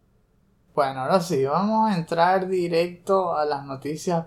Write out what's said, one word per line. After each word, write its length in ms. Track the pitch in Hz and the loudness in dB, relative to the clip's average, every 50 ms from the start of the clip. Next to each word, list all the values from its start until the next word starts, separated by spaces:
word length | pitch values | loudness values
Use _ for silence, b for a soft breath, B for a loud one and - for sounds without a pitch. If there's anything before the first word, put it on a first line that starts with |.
| _ _ _ _ _ _ _ _ _ _ _ _ _ _ - | _ _ _ _ _ _ _ _ _ _ _ _ _ _ -2
Bueno, 260 | - 143 135 135 135 | -2 -2 0 -2 -4
ahora 200 | 131 139 180 190 | -2 0 0 0
sí, 240 | 170 175 170 135 135 | 0 0 0 0 0
vamos 440 | 135 143 170 196 214 220 220 220 220 | 2 0 0 0 2 2 2 2 2
a 60 | 202 | 0
entrar 520 | 170 165 - 170 160 170 180 185 190 185 185 | -2 -2 -2 2 2 4 4 4 2 0 0
directo 840 | 190 185 175 170 175 165 175 175 175 175 - - 196 190 185 175 165 | -2 -2 -2 0 2 0 0 0 -4 -8 -2 0 2 2 2 0 0
a 100 | 151 151 | -2 -2
las 180 | 151 143 139 139 | -2 -2 -4 -6
noticias 600 | 139 135 131 - 143 156 151 - 180 175 165 165 | -8 -10 -8 -8 -8 -8 -6 -4 -2 -2 -2 -2